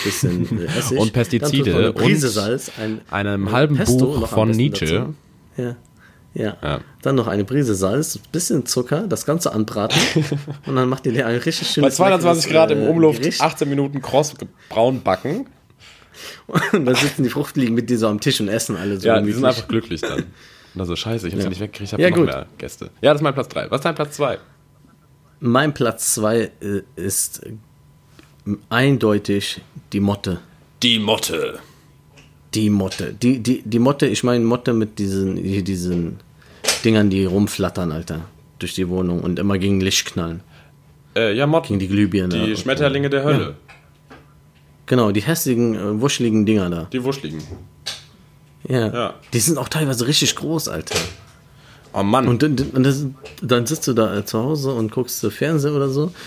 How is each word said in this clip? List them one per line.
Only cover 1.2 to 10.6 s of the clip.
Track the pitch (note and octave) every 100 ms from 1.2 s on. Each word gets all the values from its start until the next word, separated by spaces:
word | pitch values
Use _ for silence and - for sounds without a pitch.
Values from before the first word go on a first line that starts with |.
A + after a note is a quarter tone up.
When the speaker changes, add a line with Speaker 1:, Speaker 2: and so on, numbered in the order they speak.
| A#2 A#2 D3 C#3
Speaker 1:
Dann |
tut | C3
man | E2+
eine | G#2+
Prise | - A#2+ D#3 C3
Speaker 2:
und |
Speaker 1:
Salz, | G#2 G2+ C3+ - -
ein, | A2 A2 -
Speaker 2:
einem | G2+ G2+ G2+ G2
Speaker 1:
äh, |
Speaker 2:
halben | B2 D3+ C3+
Speaker 1:
Pesto | A2+ B2+ C3
Speaker 2:
Buch | C#3
Speaker 1:
noch |
am | A2+
Speaker 2:
von | G#2+ A2
Speaker 1:
besten | A2
Speaker 2:
Nietzsche. | C3 - D#2
Speaker 1:
dazu. | F#2 C3 D3 _ _ - -
Ja. | A#2+ A#2+ - _ - _ -
Ja. | - G#2+ F#2
Speaker 2:
Ja. | D2+ C#2 - -
Speaker 1:
Dann | C3+ C3+
noch | A2+
eine | G2+
Prise | G2 C#3 B2+ F#2+
Salz, | F#2+ B2+ D#3+ - -
bisschen | E3 - E3 -
Zucker, | B2 B2 D3 G#3
das | A2 -
Ganze | E3 -
anbraten | G#2+ G#2+ G#2+ G#2+ D3 - D#3+
Speaker 2:
<laughs> | D3 C#3+ - -